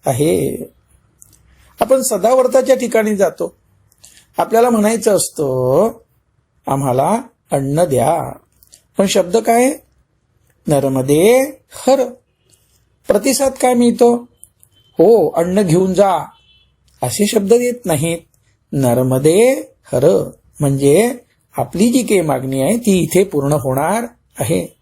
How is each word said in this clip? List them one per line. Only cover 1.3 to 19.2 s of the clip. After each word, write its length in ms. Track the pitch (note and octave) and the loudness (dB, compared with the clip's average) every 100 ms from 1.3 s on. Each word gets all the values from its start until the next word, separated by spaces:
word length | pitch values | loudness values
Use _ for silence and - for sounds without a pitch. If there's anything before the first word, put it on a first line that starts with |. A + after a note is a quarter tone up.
| _ _ _ _ - | _ _ _ _ -8
आपण 220 | A#3 C4 | -2 -2
सदाव्रताच्या 720 | A#3+ G#3 G#3 C4 B3 C4 B3+ C4 | -2 -2 0 2 2 0 2 0
ठिकाणी 400 | A#3+ A3+ G#3+ G3+ | 0 -2 -2 0
जातो, 400 | F3+ - E3+ _ _ _ _ _ - _ _ - | -2 -2 -10 _ _ _ _ _ -20 _ _ -6
आपल्याला 320 | E3+ A3 B3 | -2 2 2
म्हणायचं 460 | A3+ G#3 A#3 A3 F#3 | 2 0 0 0 0
असतं, 760 | - - C#3 B2+ B2+ C#3+ A3 - _ _ _ _ _ _ - | -2 -4 -4 -2 0 2 0 -4 _ _ _ _ _ _ -6
"आम्हाला 540 | C#3 C#3 B2 D#3 A3+ C#4 _ _ | -4 -2 0 0 -2 -4 _ _
अन्न 320 | C#3 C3+ D3 | -4 -2 -2
द्या." 480 | F3 B2 C3 E3 B2+ - _ _ _ - _ - | 0 0 0 -2 -4 -12 _ _ _ -20 _ -2
पण 80 | G3 | 0
शब्द 320 | G3 F3 G#3+ | 0 0 -2
काय? 360 | A3 A#3 B3+ D4+ _ _ _ _ _ _ _ _ - | 0 2 2 -2 _ _ _ _ _ _ _ _ -2
"नर्मदे 760 | C#3+ C#3 C3 C3 D3 G3 B3+ C#4 - _ | 0 0 -2 0 2 4 2 0 -8 _
हर." 320 | - - C4+ A#3+ - _ _ _ _ _ _ _ _ - | -6 0 0 0 -8 _ _ _ _ _ _ _ _ -2
प्रतिसाद 440 | G3+ A#3+ B3+ C4+ | 0 0 -2 -2
काय 220 | C4+ B3 | 0 0
मिळतो? 420 | A#3+ A#3+ - A#3+ A#3+ - _ - _ _ _ _ - | 2 2 4 2 2 -6 _ -20 _ _ _ _ 2
"हो, 300 | E3+ A3+ D3+ | 4 4 2
अन्न 320 | E3 E3+ F#3+ | -2 -2 0
घेऊन 320 | F#3+ E3 F#3+ | 2 2 2
जा," 320 | F3+ G3 E3 C#3+ _ _ _ _ _ _ _ | 2 2 0 -6 _ _ _ _ _ _ _
असे 240 | B2+ - G#3 | -6 -2 -2
शब्द 260 | G#3 G3 | 0 2
येत 320 | A#3+ B3 A#3+ F#3 | 2 2 -6 -4
नाहीत. 320 | D3+ E3 E3+ _ _ _ _ _ | -2 -2 -6 _ _ _ _ _
"नर्मदे 800 | C#3+ B2+ A#2+ B2+ C3 | -2 2 2 0 2